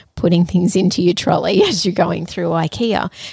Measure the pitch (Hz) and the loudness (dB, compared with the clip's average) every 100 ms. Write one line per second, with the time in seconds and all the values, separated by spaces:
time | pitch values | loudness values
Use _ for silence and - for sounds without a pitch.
0 | - - 170 170 175 180 175 185 180 - | -18 -2 2 2 2 2 2 2 0 2
1 | 175 - - 170 175 202 403 180 190 - | 0 0 0 0 2 2 2 0 -2 0
2 | 170 170 170 - 170 165 160 - 233 202 | -2 -2 -6 -6 -2 0 -2 -2 -2 -2
3 | - - - | -4 -8 -18